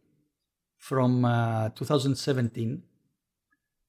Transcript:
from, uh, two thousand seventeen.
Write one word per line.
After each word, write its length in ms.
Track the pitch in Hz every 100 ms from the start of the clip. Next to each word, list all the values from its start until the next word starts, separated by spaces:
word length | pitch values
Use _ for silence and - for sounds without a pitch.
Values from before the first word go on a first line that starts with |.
| _ _ _ _ _ _ _ _
from, 480 | - 131 123 123 120
uh, 440 | 117 113 113 110
two 140 | - 131
thousand 300 | 147 139 127
seventeen. 680 | - 127 117 - 113 151 - _ _ _ _ _ _ _ _ _